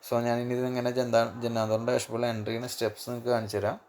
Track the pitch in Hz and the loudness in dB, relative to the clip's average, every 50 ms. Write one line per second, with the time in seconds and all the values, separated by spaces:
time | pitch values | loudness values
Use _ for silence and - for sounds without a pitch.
0 | - - 127 117 120 120 120 120 123 120 123 123 127 127 127 127 120 123 123 127 | -6 0 0 0 2 2 0 0 0 -2 -2 -2 -2 -2 -2 0 -2 0 0 0
1 | 123 123 117 113 117 117 92 120 117 120 117 113 110 107 107 110 113 120 127 123 | 0 4 4 4 4 4 0 -4 -4 -2 0 0 2 2 2 0 2 2 0 0
2 | - - 113 117 120 120 117 110 107 110 113 113 123 123 - - 123 107 - - | 0 -2 -2 -2 0 0 0 -2 -2 -4 -4 -4 -4 -6 -4 0 0 -2 -2 -2
3 | - - 123 120 117 120 123 117 113 101 101 104 98 104 131 214 - | -8 -6 -6 -4 0 0 0 2 0 0 -2 0 0 0 -2 -2 -8